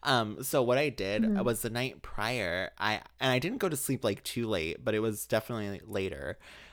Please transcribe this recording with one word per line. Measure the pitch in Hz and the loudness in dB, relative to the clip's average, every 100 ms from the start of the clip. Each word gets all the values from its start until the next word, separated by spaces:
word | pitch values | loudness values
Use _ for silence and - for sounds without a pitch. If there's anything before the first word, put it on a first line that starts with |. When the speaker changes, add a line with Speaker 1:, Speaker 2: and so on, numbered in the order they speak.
Speaker 1:
Um, | 143 127 107 107 | 2 2 2 -4
so | 131 147 | 0 2
what | 120 127 | 4 4
I | 151 | 2
did | 110 95 107 | 0 -2 2
Speaker 2:
Mm-hmm. | 110 101 | 2 4
Speaker 1:
was | 123 110 | 2 2
the | 113 | 0
night | 117 127 85 | -2 -2 -4
prior, | - 104 107 127 90 90 95 - | -10 -4 -2 0 0 -2 -4 -2
I, | 104 107 - - | 0 0 -4 -2
and | 131 | 2
I | 127 | 4
didn't | 160 254 | 2 0
go | 185 | 0
to | 139 | 0
sleep, | - 131 | -2 0
like, | 113 101 | 0 0
too | - - 113 | -2 -4 0
late, | 98 80 - | 0 0 -2
but | 120 | 0
it | 107 | 0
was | 113 104 - | 0 -2 0
definitely | 110 - 117 101 98 | 0 0 -4 -6 -8
later. | - 98 95 139 139 - - - - | -6 -2 -2 -4 -8 -8 -14 -20 -20